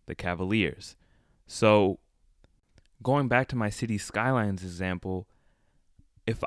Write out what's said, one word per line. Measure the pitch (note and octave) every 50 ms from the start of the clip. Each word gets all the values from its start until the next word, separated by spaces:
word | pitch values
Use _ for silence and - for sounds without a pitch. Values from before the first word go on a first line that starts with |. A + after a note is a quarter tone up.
| _ -
the | -
Cavaliers. | - - F2+ F2 E2+ F#2 F#2 G#2+ A2+ F#2+ C#2+ - - - - - _ _ _ _ _ _ _ _ _ _
So | - - - - G#2+ G#2+ G#2+ G2+ F#2 F#2+ - _ _ _ _ _ _ _ _ _ _ _ _ _ _ _ _ - _ _ -
going | G#2+ A#2+ C3+ C#3+ C#3 A#2+
back | A#2+ B2 C3 -
to | -
my | B2 A2 G#2
City | G2+ - B2 A2+ A2 G2+
Skylines | - - - G#2+ A2+ B2+ C3+ B2 G#2+ G#2 G2 F2+ F#2
example, | F#2 F2 F2 F#2 F#2 F#2 F2+ - F#2+ F#2 F#2 F#2+ - _ _ _ _ _ _ _ _ _ _ _ _ _ _ - _ _ _ - -
if | A2+ - -